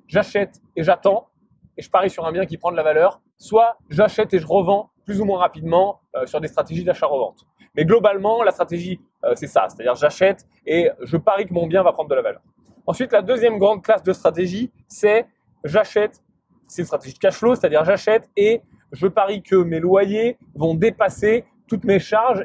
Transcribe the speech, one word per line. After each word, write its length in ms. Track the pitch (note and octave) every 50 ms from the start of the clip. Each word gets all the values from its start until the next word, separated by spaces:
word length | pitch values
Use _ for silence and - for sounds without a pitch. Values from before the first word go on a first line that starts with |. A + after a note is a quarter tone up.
| _ _
j'achète 540 | D3+ G3 G3 - - G3+ G3+ - - _ _ _ _
et 80 | F3 D#3+
j'attends, 440 | F3 F3+ - - G3 G3 A3+ - _ _ _ _ _ _ _ _ _ _
et 60 | -
je 80 | - -
parie 200 | - F#3 F#3+ F#3+
sur 160 | - - E3 D#3+
un 40 |
bien 140 | D#3+ F3+ F#3
qui 120 | D3 D#3+ -
prend 140 | - F3
de 60 | F3 E3
la 60 | D#3
valeur, 360 | D#3 D3+ D#3 E3+ F#3+ - - _ _ _ _
soit 400 | - - G#3 A3 A#3 A#3 A#3 - _ _
j'achète 440 | D3+ D#3 G#3+ G3+ - - A3 - G3
et 40 | F3+
je 60 | D#3+
revends 460 | D3+ E3+ G3+ F3+ E3+ G3 G3+ A3 - _ _ _
plus 140 | - G#3 G3
ou 60 | G#3+
moins 140 | G3 G3 F3+
rapidement, 640 | F3+ F3 - D#3 D#3+ E3 E3 F3 F#3+ G3+ G3 - _ _ -
euh, 120 | C3 B2+ B2+
sur 120 | - D3+
des 80 | D#3 D3+
stratégies 360 | - - C#3+ - D#3+ E3 F3+
d'achat-revente. 640 | F3+ F3 - D#3+ D3 D3 C3+ A#2 F#2+ - _ _ _ _ _ _ _ _
Mais 120 | C#3+ D#3+
globalement, 580 | E3 A3 A#3 F#3+ G#3 G3 G3 F#3+ G#3 A3+ A#3 A3+
la 80 | G3
stratégie, 500 | F3 - F3 E3 E3+ E3+ F3 F#3 F3+ - - _ _ _ -
euh, 80 | A#2+ A#2+
c'est 120 | - D3+ C#3
ça, 180 | - C3+ F#2+ -
c'est-à-dire 260 | - - A2+ B2 B2
j'achète 500 | B2 D3 D3 C#3+ - F#3 F#3+ G3 - _ _ _ _ _ D3
et 240 | D#3 F3 F3 - - -
je 160 | B2 A#2+ E3+ D#3+
parie 300 | - A3 G3 G3 G#3+ F#3
que 60 | F3+
mon 120 | F3 E3+
bien 160 | D#3+ D#3+ G3
va 120 | F#3 E3+ C#3+
prendre 160 | - D#3 D3
de 60 | C#3+
la 60 | C3
valeur. 200 | A#2 G#2+ G2 - _ _ _ _ _ _ _ _ _ -
Ensuite, 240 | E3+ - B3+ B3
la 100 | A#3 G3
deuxième 360 | F#3 F#3+ B3+ B3 A3+ A#3 A3 G3+
grande 260 | F#3+ G3+ G#3+ F#3+ -
classe 200 | - A3 F#3+ -
de 80 | F#3
stratégie, 600 | F3+ - - - D#3+ E3 F#3 F3 F3+ G#3 B3 B3 - _ _ _
c'est 400 | - - - G#3+ G#3+ A3+ B3+ - _ _ _ _ _ _ -
j'achète, 600 | C#3+ D3+ G#3+ G#3 - - G#3 G#3 G#3+ - _ _ _ _ _ _ _ _ _ _ _
c'est 140 | - -
une 60 | - -
stratégie 260 | - C#3 - C3 -
de 60 | _
cash 160 | - F#3+ -
flow, 200 | - G#3+ A#3+ B3
c'est-à-dire 280 | A#3 - E3 D3 D3+ D#3+
j'achète 440 | F3 G3+ F#3+ - A3+ A3 A3+ A3 _ _
et 280 | G3+ G3+ G#3+ A#3 A#3 - _ _ _ _ _
je 160 | - B2+ E3 G3
parie 340 | - A3 G3 G3 G#3+ G3
que 140 | - - F#3+
mes 240 | F#3 F3 E3+ E3 D#3+
loyers 580 | E3 F3+ F#3+ F#3+ G3+ G3 G#3 G#3+ A3+ A#3+ A#3+ - _ _ -
vont 180 | C#3 D3+ E3 D#3+
dépasser 720 | D#3+ F#3+ A3+ - - G#3+ F#3+ - - - G#3+ A3 A#3 - _ _ _ _ _
toutes 180 | A3+ F#3+ -
mes 140 | G#3 G3 F#3+
charges 440 | - - G#3+ G#3+ A3+ C4 A#3 F#3 -